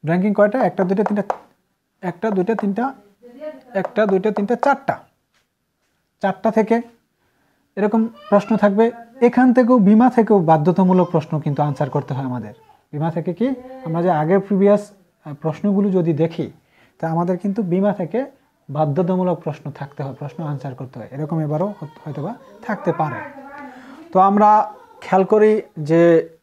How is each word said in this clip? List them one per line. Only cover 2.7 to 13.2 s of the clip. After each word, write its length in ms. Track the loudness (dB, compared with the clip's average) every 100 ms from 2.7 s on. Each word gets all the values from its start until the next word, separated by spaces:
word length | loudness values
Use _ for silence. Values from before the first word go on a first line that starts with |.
| -4 -6 -8 _ _ -20 -16 -16 -16 -10 -8
একটা, 200 | -6 -2 0
দুইটা, 180 | 0 0 -4
তিনটা, 180 | -4 -2 0
চারটা, 300 | 0 -2 -8 _ _ _ _ _ _ _ _ _ _ _ _
চারটা 280 | -6 -2 0 0
থেকে 180 | 2 0 -2 _ _ _ _ _ _ _ _ -4
এরকম 240 | 0 0 -2 -6 0
প্রশ্ন 220 | 0 2 2
থাকবে। 220 | 2 2 0 0 -20 0 2
এখান 200 | 4 4 4
থেকেও, 200 | 4 4 6
বিমা 200 | 6 6 4
থেকেও 200 | 4 4 4
বাধ্যতামূলক 580 | 2 2 2 4 4 2
প্রশ্ন 200 | 0 -2 -6 -4
কিন্তু 140 | -2 -2
আনসার 220 | -2 -4 -4
করতে 160 | -6 -8
হয় 120 | -6
আমাদের। 220 | -8 -10 -18 _ _ _
বিমা 180 | -6 -6
থেকে 160 | -4